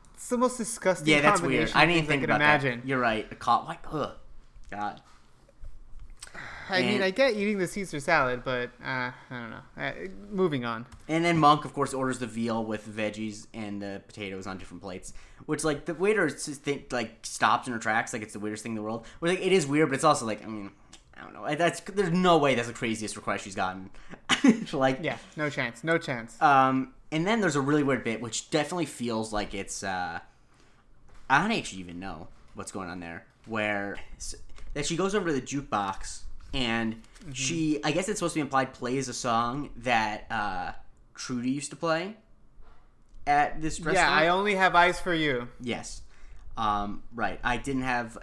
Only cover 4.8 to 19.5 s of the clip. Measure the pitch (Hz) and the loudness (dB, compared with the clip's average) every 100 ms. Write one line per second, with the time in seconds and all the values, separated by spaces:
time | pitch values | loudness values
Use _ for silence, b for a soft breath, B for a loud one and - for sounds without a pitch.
4.8 | 104 - - - - - - - - - | -8 -8 -18 -20 -20 -20 -20 -14 -12 -12
5.8 | - - - - - B B B - 185 | -14 -14 -14 -16 -16 B B B 0 2
6.8 | 185 202 190 190 269 214 202 202 170 202 | 4 4 2 4 4 4 0 2 -2 -2
7.8 | 185 147 156 160 131 123 131 123 123 - | -6 -4 2 4 4 0 -2 -2 -4 -8
8.8 | 135 131 123 131 - 151 117 - - - | -6 -4 -4 -8 -12 -12 -10 -14 -16 -8
9.8 | 139 151 185 190 208 202 185 143 120 113 | -8 -6 -10 -12 -6 2 2 2 -2 -6
10.8 | 123 - - 160 170 165 147 151 131 - | -8 -16 -2 0 2 6 6 6 2 -2
11.8 | 135 131 131 120 117 113 117 113 110 107 | -2 0 -2 -2 -6 -4 -2 -2 -2 -6
12.8 | 110 107 107 107 110 101 - 110 107 101 | -6 -4 -4 -4 -8 -8 -14 -12 -10 -8
13.8 | 101 98 - - 98 95 98 95 95 87 | -8 -10 -14 -10 -10 -8 -10 -10 -12 -12
14.8 | 95 92 - - B B - 147 160 139 | -12 -12 -12 -16 B B -6 -2 0 -2
15.8 | - 160 196 214 156 127 - 139 - 139 | -4 0 2 4 2 -2 -8 -6 -4 -4
16.8 | - 123 113 - - - 113 117 131 117 | -4 -4 -4 -8 -12 2 4 4 0 -4
17.8 | 113 110 - 117 107 107 104 107 117 110 | 0 0 0 -6 -10 -8 -6 -6 -6 -6
18.8 | 107 113 B B 170 180 185 | -4 -6 B B -2 0 4